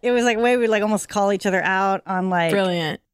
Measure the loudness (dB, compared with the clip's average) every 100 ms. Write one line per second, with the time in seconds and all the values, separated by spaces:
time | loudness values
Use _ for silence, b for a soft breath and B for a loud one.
0 | -2 0 2 2 2 2 2 2 0 -2
1 | -2 -2 0 0 0 0 0 0 0 -2
2 | -4 -4 -2 0 0 0 0 -2 -4 -6
3 | _